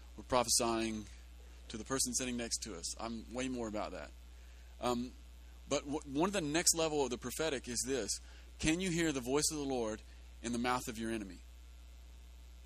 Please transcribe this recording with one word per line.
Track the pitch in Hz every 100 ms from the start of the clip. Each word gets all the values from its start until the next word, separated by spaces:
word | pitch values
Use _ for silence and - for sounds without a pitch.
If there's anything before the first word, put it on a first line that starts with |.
| - -
We're |
prophesying | 107 127 117 - 120 113 113 110 104 - - - - - -
to | 117
the |
person | 107 135 123 120
sitting | 127 120
next | 117 -
to | 117
us. | 85 - -
I'm | 117 117 101
way | 120 131
more | 123 113
about | 104 87
that. | 87 69 - - - - - - -
Um, | 120 123 127 - - - - - -
but | 143 143
w-, | 147 147
one | 139 180
of |
the | 202
next | 151 156 175 165
level | 160 151
of | 131
the | 120
prophetic | 127 - 160 135 113
is | 117 113
this. | 131 101 - - - - -
Can | 156 165
you | 190
hear | 165 165
the | 135
voice | 120 139 151
of | 156
the |
Lord | 139 131 113 110 - - - -
in | 117
the | 120
mouth | 123 123 127
of | 110
your | 113
enemy? | 113 98 87 - - - - - - - - - - - -